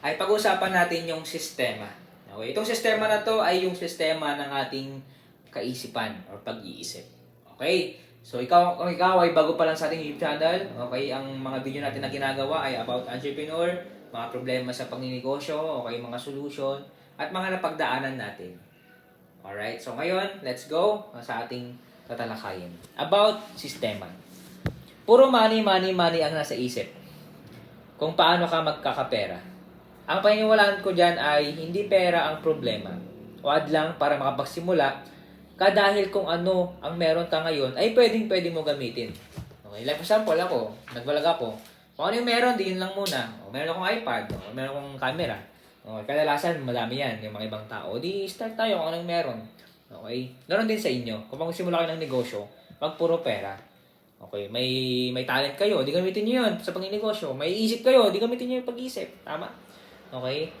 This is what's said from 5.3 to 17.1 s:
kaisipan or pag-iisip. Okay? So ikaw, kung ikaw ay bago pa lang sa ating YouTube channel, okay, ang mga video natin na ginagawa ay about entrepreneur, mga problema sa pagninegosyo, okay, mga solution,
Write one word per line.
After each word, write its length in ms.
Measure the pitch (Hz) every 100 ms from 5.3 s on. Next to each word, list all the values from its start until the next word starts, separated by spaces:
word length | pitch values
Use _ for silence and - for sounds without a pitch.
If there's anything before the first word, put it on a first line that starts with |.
| _ -
kaisipan 640 | - 120 127 - 120 110 92 -
or 80 | 101 -
pag-iisip. 560 | - 95 - - 90 - - - - _ -
Okay? 400 | 147 180 - - - -
So 160 | - 123
ikaw, 400 | 127 175 180 175
kung 80 | 175
ikaw 320 | 170 185 185
ay 160 | 170
bago 240 | 160 151 165
pa 80 | 160
lang 80 |
sa 160 | 160 151
ating 80 | 160
YouTube 240 | 147 143
channel, 400 | 156 147 160 185 196 117 123
okay, 240 | 127 139
ang 160 | 135 135 135
mga 160 | 131 131 131
video 160 | 139
natin 240 | 139 139 135
na 40 |
ginagawa 480 | 139 135 135 135 156
ay 160 | 135 120
about 240 | 117 123 123
entrepreneur, 640 | 127 143 147 151 165 175 180 - - -
mga 120 | 117 117
problema 400 | 123 127 127 127
sa 160 | 120 123
pagninegosyo, 960 | 127 131 127 127 143 151 151 160 135
okay, 160 | 117 120
mga 240 | 120 123
solution, 560 | 143 139 143 139 135 139 - - -